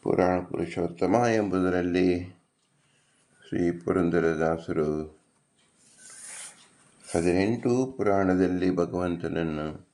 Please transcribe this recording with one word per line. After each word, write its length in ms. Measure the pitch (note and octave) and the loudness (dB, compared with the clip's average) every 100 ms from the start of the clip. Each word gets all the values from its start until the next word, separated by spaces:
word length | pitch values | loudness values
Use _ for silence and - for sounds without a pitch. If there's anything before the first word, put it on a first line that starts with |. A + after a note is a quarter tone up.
ಪುರಾಣ 380 | - - F#2 F2+ | 0 2 2 2
ಪುರುಷೋತ್ತಮ 720 | F2+ - E2+ - F2 E2+ F#2 A2 | -2 -6 -6 -4 -6 -2 0 2
ಎಂಬುದರಲ್ಲಿ 1200 | A#2+ A2 G#2 F#2 F2+ F2+ F2+ F2+ F2+ F2+ F#2 - _ _ _ _ _ _ _ _ _ _ - | 2 2 0 0 0 0 0 2 2 0 -4 -16 _ _ _ _ _ _ _ _ _ _ -8
ಶ್ರೀ 240 | - F2 | -2 -2
ಪುರಂದರದಾಸರು 1500 | E2+ - F#2+ F2 E2+ E2 D#2+ D#2+ E2+ - E2 D2+ D2+ D#2 - _ _ _ _ _ _ _ _ - - - - - - - _ _ _ - F2+ | -2 -2 0 2 2 2 2 0 -2 -4 -2 -2 -2 -6 -14 _ _ _ _ _ _ _ _ -20 -20 -18 -18 -18 -20 -20 _ _ _ -4 0
ಹದಿನೆಂಟು 800 | E2+ F2+ G2 A#2 - B2 C3 - | 2 2 2 0 0 0 0 0
ಪುರಾಣದಲ್ಲಿ 760 | G2+ G2 F#2+ F#2 F#2 F2+ F#2 F2 | 2 2 4 4 2 2 0 0
ಭಗವಂತನನ್ನು 1120 | E2+ F2 F2+ F2 E2 E2+ E2 D2+ D#2 D#2+ - | 0 -2 -2 -4 -4 -4 -4 -4 -6 -10 -18